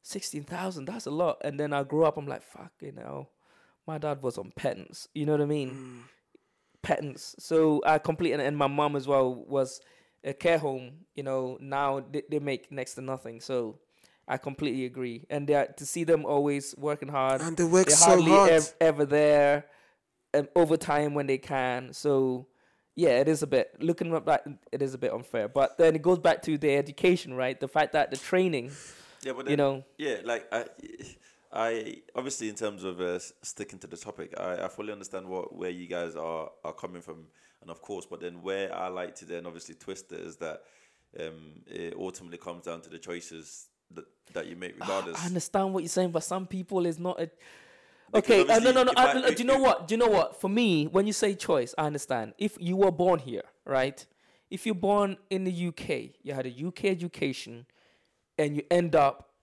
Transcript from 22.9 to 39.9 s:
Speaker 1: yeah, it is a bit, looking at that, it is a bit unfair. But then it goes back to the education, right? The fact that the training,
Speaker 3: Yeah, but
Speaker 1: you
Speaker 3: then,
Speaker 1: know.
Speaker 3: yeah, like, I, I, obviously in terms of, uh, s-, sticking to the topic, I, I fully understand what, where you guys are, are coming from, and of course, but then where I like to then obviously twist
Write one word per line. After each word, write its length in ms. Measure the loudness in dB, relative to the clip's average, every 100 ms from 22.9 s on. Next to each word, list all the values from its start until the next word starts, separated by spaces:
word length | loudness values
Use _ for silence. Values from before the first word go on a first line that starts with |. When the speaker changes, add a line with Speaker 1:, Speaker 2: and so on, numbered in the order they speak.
| 2
Speaker 1:
yeah, 240 | 4 6
it 80 | 4
is 160 | 2
a 40 | 2
bit, 280 | 2 2 -2
looking 320 | -2 0 0
at 120 | -2 2
that, 200 | 0 0 -16 _
it 100 | -6
is 120 | -4
a 40 | -4
bit 140 | -4
unfair. 340 | -4 -4 -4 -2
But 280 | 2 0 4
then 180 | 4 4
it 60 |
goes 180 | 2 4
back 220 | 4 2
to 140 | 0 0
the 160 | 2 2
education, 580 | 0 0 2 2 0
right? 260 | -4 -4 -4
The 80 | -2
fact 260 | 0 2
that 180 | 2 0
the 60 | -2
training, 540 | -2 2 2 0 -6 -14 -20 -20 -20 -14
Speaker 3:
Yeah, 100 | -10
but 60 | -8 -2
Speaker 1:
you 60 | 2
Speaker 3:
then, 20 |
Speaker 1:
know. 260 | 2 0 -10 _
Speaker 3:
yeah, 200 | -4 -4
like, 240 | -4 -4 -2
I, 120 | -4 -4 -14 -20 -18 -20 -20 _ _ _
I, 440 | -4 -2 -2 -6 -14 -10 -8
obviously 320 | -6 -6 -6
in 60 | -4
terms 280 | -6 -6 -10
of, 160 | -4
uh, 140 | -4 -4
s-, 180 | -8 _
sticking 360 | -16 -12 -12 -14
to 80 | -18
the 100 | -16
topic, 360 | -16 -14 -14 -8
I, 240 | -6 -6
I 40 | -8
fully 220 | -8 -12
understand 340 | -12 -12 -12 -8
what, 260 | -10 -10 -8
where 140 | -8
you 180 | -8 -8
guys 280 | -6 -6 -6
are, 340 | -8 -8 -10 _
are 100 | -14
coming 280 | -12 -14 -14
from, 240 | -16 -18 -20 _ _ _
and 80 | -20
of 120 | -18
course, 240 | -12 -12 -12
but 140 | -12
then 200 | -12 -10
where 320 | -6 -4 -4 -4
I 120 | -6
like 280 | -6 -10 -12
to 100 | -12
then 200 | -12 -10
obviously 300 | -16 -18 -18
twist 360 | -14